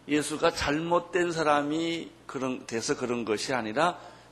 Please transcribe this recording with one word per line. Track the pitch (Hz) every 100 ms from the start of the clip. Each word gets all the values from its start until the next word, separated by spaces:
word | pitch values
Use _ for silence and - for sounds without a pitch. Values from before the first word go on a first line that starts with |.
| -
예수가 | 147 143 151 165
잘못된 | - - 147 170 175 175 185 175
사람이 | 165 151 147 143 156 165 165 - - -
그런, | 131 131 127 -
돼서 | 113 123 143
그런 | 123 120
것이 | 110 104 -
아니라 | 127 110 117 175 - - - -